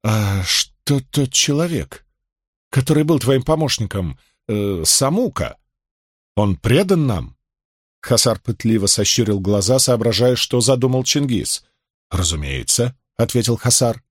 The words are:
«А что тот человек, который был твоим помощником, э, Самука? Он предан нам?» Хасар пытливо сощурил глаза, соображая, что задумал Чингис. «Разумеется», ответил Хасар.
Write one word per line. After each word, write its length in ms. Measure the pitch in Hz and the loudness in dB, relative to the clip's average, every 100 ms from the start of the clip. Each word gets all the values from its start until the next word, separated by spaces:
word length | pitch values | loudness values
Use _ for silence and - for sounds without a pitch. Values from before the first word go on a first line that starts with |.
«А 400 | 107 107 101 98 | 0 0 0 -2
что 580 | 95 - - _ - 139 | 0 -2 -2 _ -2 -2
тот 320 | 131 - 131 | 0 -2 0
человек, 720 | - - 147 170 147 - - _ _ _ _ _ _ _ | 0 0 0 0 -4 -6 -14 _ _ _ _ _ _ _
который 340 | 131 131 151 | -2 2 2
был 160 | 156 156 | 4 2
твоим 240 | 120 135 | 2 2
помощником, 760 | 131 156 151 - 107 101 87 65 _ _ - | 2 0 0 -2 -4 -4 -6 -8 _ _ -6
э, 360 | 104 101 92 78 | -4 -2 -2 0
Самука? 720 | - 135 185 247 - 65 - _ _ _ _ _ _ _ - | 2 2 0 -2 -4 -8 -8 _ _ _ _ _ _ _ -2
Он 180 | 104 85 | 0 0
предан 500 | 113 139 190 180 139 | 2 2 4 2 2
нам?» 300 | 92 57 _ _ _ _ _ _ _ | -2 -6 _ _ _ _ _ _ _
Хасар 380 | - 117 123 113 | 0 2 2 -2
пытливо 480 | - 104 113 113 98 | -6 -4 0 2 2
сощурил 520 | - 101 - 107 101 | 0 0 0 0 0
глаза, 400 | 95 104 98 131 | 0 0 2 2
соображая, 560 | - 120 113 104 123 123 | 2 2 0 2 2 2
что 260 | - 123 | 0 0
задумал 420 | 120 127 127 131 | 2 2 2 0
Чингис. 600 | 127 147 143 107 - - _ _ _ _ _ | 0 -2 0 -2 -2 -8 _ _ _ _ _
«Разумеется», 880 | 85 85 80 69 65 55 - 123 - _ - | -4 -2 -4 -6 -6 -4 -2 -2 -4 _ -4
ответил 400 | 117 123 113 117 | 0 0 0 -2
Хасар. 440 | 123 - 120 110 _ | 0 2 0 -2 _